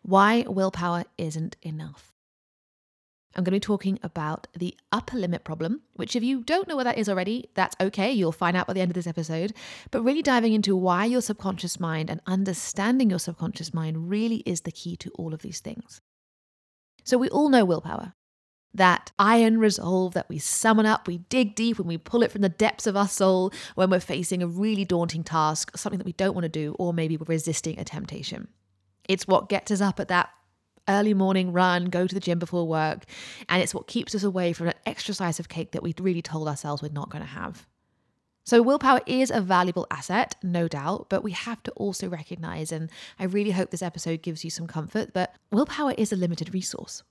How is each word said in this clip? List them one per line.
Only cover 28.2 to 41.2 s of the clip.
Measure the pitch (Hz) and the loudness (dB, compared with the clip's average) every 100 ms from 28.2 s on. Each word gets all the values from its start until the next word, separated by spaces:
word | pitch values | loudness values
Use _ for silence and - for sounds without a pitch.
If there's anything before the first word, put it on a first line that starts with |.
| - - - _ _ _ _ _ - | -10 -10 -14 _ _ _ _ _ -2
It's | 190 - | 0 4
what | 185 196 | 4 4
gets | 196 - | -4 0
us | 196 | 0
up | 202 - | 2 0
at | - | 0
that | 180 - _ _ _ _ _ - | 0 0 _ _ _ _ _ 0
early | 196 214 | 4 4
morning | 196 190 190 180 | 4 4 4 2
run, | 175 185 175 | 4 4 4
go | 180 175 | 0 0
to | 185 | 0
the | 190 | -2
gym | 180 170 | -2 -2
before | 170 175 165 | 0 -2 0
work, | 160 156 - - - - - - | 0 0 -2 -10 -18 -16 -14 -2
and | 180 | 0
it's | - | 0
what | - - | -4 -6
keeps | 233 - | -6 -4
us | 214 | -2
away | 202 185 175 | -2 0 -2
from | 165 170 | 0 -2
an | - | -2
extra | - - - | -8 -8 -8
slice | 196 175 160 | -4 -4 -4
of | 165 | -8
cake | 165 - | -8 -6
that | - | -6
we'd | 170 160 | -6 -2
really | 190 170 | -2 -2
told | - 156 156 | -4 -4 -4
ourselves | 143 147 147 | -4 -6 -6
we're | 151 | -6
not | 143 - | -8 -8
gonna | 151 | -12
have. | 143 131 80 - _ _ _ _ _ _ _ _ | -12 -10 -10 -10 _ _ _ _ _ _ _ _
So | - 240 | 4 6
willpower | 240 294 262 254 - | 6 4 4 4 4
is | 254 254 | 0 2
a | 226 | 0
valuable | 185 185 180 175 - | 2 2 2 -2 -6
asset, | 139 - 196 - - | -8 -2 0 0 -4
no | 185 175 165 | -2 0 0
doubt, | 143 143 202 - | -2 -4 -6 -2
but | 190 | -2